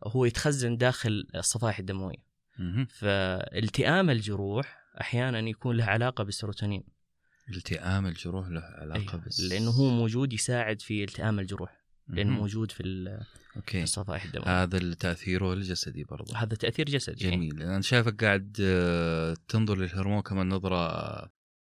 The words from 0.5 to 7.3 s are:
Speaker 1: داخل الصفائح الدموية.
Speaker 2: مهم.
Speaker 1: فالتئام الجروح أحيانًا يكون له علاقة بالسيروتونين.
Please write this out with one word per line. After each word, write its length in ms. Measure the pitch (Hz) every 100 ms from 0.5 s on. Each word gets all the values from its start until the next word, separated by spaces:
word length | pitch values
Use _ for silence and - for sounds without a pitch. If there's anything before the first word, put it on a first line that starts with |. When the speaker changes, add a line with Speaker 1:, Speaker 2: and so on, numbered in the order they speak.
| 143 120 117
Speaker 1:
داخل 500 | 123 123 117 104 -
الصفائح 440 | 85 - 110 113 101
الدموية. 500 | 95 98 95 - _ _ _ -
Speaker 2:
مهم. 280 | 90 101 131
Speaker 1:
فالتئام 1200 | - 104 98 95 92 - 95 110 - 123 175 185
الجروح 680 | 120 104 101 98 107 139 - _ -
أحيانًا 380 | - 120 127 117
يكون 380 | 113 110 127 117
له 80 |
علاقة 400 | 113 110 123 127
بالسيروتونين. 600 | 101 - 104 101 104 98 - _ _ _ _